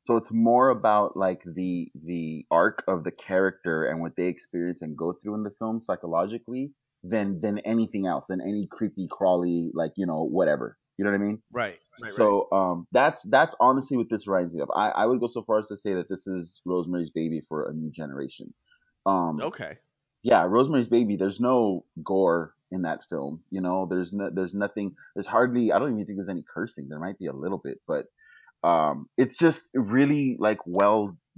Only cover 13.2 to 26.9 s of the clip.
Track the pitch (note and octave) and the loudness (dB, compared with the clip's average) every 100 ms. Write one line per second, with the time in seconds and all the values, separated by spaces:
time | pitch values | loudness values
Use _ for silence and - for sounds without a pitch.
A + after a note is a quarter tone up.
13.2 | G2 C3+ D#3+ - B2 C3+ C3 C3 A2+ A2 | 2 4 4 4 4 4 0 -2 -2 -4
14.2 | G#2 F#2+ F2 E2 C#2+ - G#2 - A2 B2+ | 0 0 0 -4 -4 0 0 2 2 2
15.2 | A#2 A#2+ A2 A2 G#2 G#2 G#2 F#2 E2+ F#2 | -2 -6 0 -2 0 -8 -4 -4 -4 -8
16.2 | - F#2 E2+ - F2+ F2+ E2+ F2+ D#2+ E2 | -6 -8 -8 -12 -4 -2 -2 -4 -4 -4
17.2 | E2 D#2+ - D#2 - D#2 D#2 E2 D2+ C#2 | -4 -4 -6 -6 -6 -6 -10 -10 -12 -8
18.2 | C2 - - - _ _ _ _ F#2+ F#2+ | -10 -12 -20 -20 _ _ _ _ 0 2
19.2 | E2+ D2+ D3 - D#2+ - _ _ _ _ | 0 -2 -6 -8 -14 -14 _ _ _ _
20.2 | A#2+ G#2+ F2 A2+ C3+ C#3+ A#2 A#2 A2 G2 | 4 4 6 2 4 2 2 2 2 0
21.2 | G2 G2 B2 B2+ G#2+ F2+ _ - D#2+ F#2+ | -2 0 2 4 2 0 _ -14 -2 2
22.2 | F#2 E2+ D#2 _ _ F#2 E2+ D2+ - D#2+ | 4 2 -2 _ _ -6 -4 -6 -6 -8
23.2 | C#2+ D#2+ _ F#2+ F2+ F#2 F2+ F#2 F2 G2+ | -8 -10 _ -6 -2 -2 -2 -2 -2 -6
24.2 | G2 F#2 F#2 G2 G2+ - G2+ - - - | -4 -4 -4 -4 -4 -4 -6 -8 -12 -10
25.2 | G2 A2+ B2+ A#2+ A2+ E2+ C#3 A2 G2+ G2 | 0 2 2 2 2 2 0 -2 -4 -8
26.2 | F#2+ F2+ - E2 A#2 - C#2 | -6 -8 -8 -8 -8 -8 -14